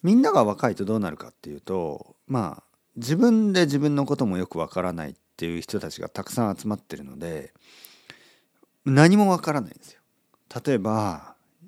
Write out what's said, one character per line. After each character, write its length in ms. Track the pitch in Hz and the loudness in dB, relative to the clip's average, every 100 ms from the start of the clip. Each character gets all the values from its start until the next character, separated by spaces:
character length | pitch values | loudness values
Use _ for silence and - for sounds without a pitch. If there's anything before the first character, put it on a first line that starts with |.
み 140 | 175 | 4
ん 80 | 233 | 4
な 80 | 294 | 6
が 140 | 381 | 4
若 260 | 107 101 127 | 2 0 -2
い 60 | 95 | -2
と 80 | |
ど 100 | 98 | -4
う 60 | 110 | -2
な 100 | 95 | -4
る 60 | 76 | -8
か 140 | - | -16
っ 20 | |
て 180 | _ 76 | _ -16
い 60 | 73 | -16
う 40 | |
と、 540 | - 92 82 73 - _ _ | -6 -6 -6 -8 -16 _ _
ま 340 | 135 92 - | -4 -4 -8
あ、 20 | _ _ _ | _ _ _
自 220 | - 117 165 | -14 -4 2
分 360 | 240 220 214 | 4 4 2
で 100 | 185 | 2
自 180 | 165 139 | 2 2
分 160 | 147 143 | 0 0
の 100 | 135 | -2
こ 100 | 143 | 0
と 80 | |
も 140 | 120 90 | 0 -2
よ 80 | 90 | -4
く 140 | 87 | -6
わ 80 | 80 | -6
か 140 | 92 | -4
ら 100 | 90 | -4
な 140 | 85 73 | -6 -10
い 40 | |
っ 40 | 80 _ - | -14 _ -10
て 80 | |
い 140 | 82 85 | -8 -8
う 20 | |
人 200 | - 104 | -8 -8
た 100 | 85 | -8
ち 100 | - | -12
が 80 | 85 | -12
た 140 | - | -10
く 100 | - | -8
さ 160 | - 113 | -4 -2
ん 40 | 95 | -4
集 120 | 107 | -6
ま 80 | 104 | -8
っ 40 | |
て 160 | _ 76 | _ -16
る 60 | |
の 160 | 69 67 | -16 -12
で、 340 | 85 78 67 _ _ - - _ _ - _ _ _ _ _ _ | -10 -10 -12 _ _ -20 -20 _ _ -20 _ _ _ _ _ _
何 320 | - 135 160 202 | 2 8 8 8
も 120 | 202 | 4
わ 120 | 175 | 2
か 140 | 160 | 0
ら 60 | 151 | -4
な 120 | 101 | -4
い 20 | |
ん 0 | |
で 80 | - | -14
す 100 | - | -20
よ。 80 | _ _ _ _ _ _ 123 | _ _ _ _ _ _ -8
例 100 | 131 | -2
え 40 | 127 | 0
ば、 560 | 101 110 104 80 - - _ _ | 0 -2 -2 -6 -14 -20 _ _